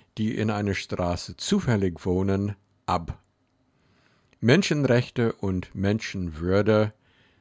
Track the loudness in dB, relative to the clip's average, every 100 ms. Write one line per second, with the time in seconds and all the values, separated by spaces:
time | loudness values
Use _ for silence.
0 | _ -6 -4 -2 -2 -2 -2 -4 -4 -4
1 | -2 -2 -6 -10 -2 0 2 0 0 -2
2 | -2 0 2 0 -2 -6 _ _ -4 -4
3 | -4 -14 _ _ _ _ _ _ _ _
4 | _ _ _ _ 4 4 4 2 2 2
5 | 0 -2 -2 -2 -4 -4 -4 -2 0 0
6 | -4 -8 -8 -4 0 2 4 4 2 -4
7 | _ _ _ _